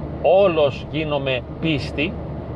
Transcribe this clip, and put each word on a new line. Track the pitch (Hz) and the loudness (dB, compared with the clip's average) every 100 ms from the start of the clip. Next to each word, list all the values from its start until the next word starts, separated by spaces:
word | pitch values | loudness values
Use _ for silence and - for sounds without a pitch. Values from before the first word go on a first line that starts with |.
| - - | -8 0
όλος | 143 190 196 160 143 - - | 4 6 6 4 2 0 -6
γίνομαι | 147 156 147 135 127 - - | -4 -2 -2 0 -2 -4 -4
πίστη, | 160 139 - 143 156 - - - - | -2 -2 -2 -2 -4 -4 -8 -8 -10